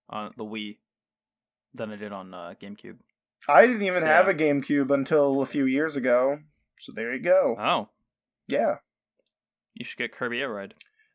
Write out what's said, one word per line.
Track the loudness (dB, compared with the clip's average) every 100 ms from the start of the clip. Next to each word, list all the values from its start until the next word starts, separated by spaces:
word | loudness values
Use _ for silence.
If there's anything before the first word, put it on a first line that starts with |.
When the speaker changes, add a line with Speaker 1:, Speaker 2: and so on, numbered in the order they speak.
| -14
Speaker 1:
on | -12 -12 -12
the | -10
Wii | -10 -10 -14 _ _ _ _ _ _ _ _ _
than | -12 -10
I | -10
did | -12
on, | -12 -14
uh, | -14 -14 -14
GameCube. | -16 -16 -18 -20 _ _ _ _ 6
Speaker 2:
I | 8 8
didn't | 4
even | -2 0
Speaker 1:
So, | 4
Speaker 2:
have | 4 4
Speaker 1:
yeah. |
Speaker 2:
a | 2
GameCube | 2 0 0 0 2
until | 0 2 2 2 0
a | -2
few | -2 0
years | 0 -2 -2
ago, | 2 2 2 -2 -8 _ _ _
so | -16 -10
there | -8
you | -4
go. | 2 2 2 0
Speaker 1:
Oh. | 0 -2 -4 _ _ _ _ _ -6
Speaker 2:
Yeah. | -2 0 -2 _ _ _ _ _ _ _ _ _
Speaker 1:
You | -16 -14
should | -8
get | -10
Kirby | -6 -6 -6
Air | -6
Ride. | -8 -12 -16 -20 _ _